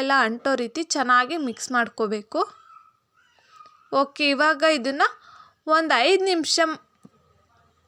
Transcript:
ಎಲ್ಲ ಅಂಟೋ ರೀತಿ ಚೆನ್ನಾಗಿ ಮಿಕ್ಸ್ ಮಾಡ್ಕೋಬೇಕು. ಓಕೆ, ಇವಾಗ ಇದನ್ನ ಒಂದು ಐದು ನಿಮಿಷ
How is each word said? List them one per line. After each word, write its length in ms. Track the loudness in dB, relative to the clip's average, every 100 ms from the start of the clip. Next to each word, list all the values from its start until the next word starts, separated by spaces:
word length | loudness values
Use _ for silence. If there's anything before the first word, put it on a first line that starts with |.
ಎಲ್ಲ 80 | 2 2 2
ಅಂಟೋ 280 | 0 -2 -2
ರೀತಿ 280 | -2 -6
ಚೆನ್ನಾಗಿ 540 | -6 -2 2 2 2 -2
ಮಿಕ್ಸ್ 340 | -6 -8 -4
ಮಾಡ್ಕೋಬೇಕು. 720 | -2 -2 -2 -4 -4 -6 -4 -4 -8 -20 -20 _ _ _ _ _ _ _ -20 -20 _ -4 -2
ಓಕೆ, 280 | -2 -2 -2
ಇವಾಗ 340 | 2 0 2 2 0
ಇದನ್ನ 220 | -2 0 -2 -2 -20 -20 -20 _ 0
ಒಂದು 260 | 0 2 2 4
ಐದು 120 | 2 2
ನಿಮಿಷ 280 | -2 0 0 0 -2 _ _ -20 _ _ _ _ _ _ _